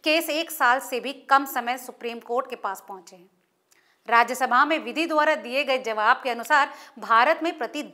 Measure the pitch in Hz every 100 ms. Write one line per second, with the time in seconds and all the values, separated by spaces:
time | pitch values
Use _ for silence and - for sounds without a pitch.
0 | 320 320 330 294 330 - 254 254 269 247
1 | 226 269 - 277 285 254 240 254 247 -
2 | 233 233 226 240 254 233 - 190 - 190
3 | 180 185 175 _ _ _ _ _ _ _
4 | - 233 240 247 254 247 294 220 220 240
5 | 330 311 302 311 240 262 262 262 233 214
6 | 214 254 262 233 226 302 285 - - -
7 | 202 226 254 320 320 339 226 294 226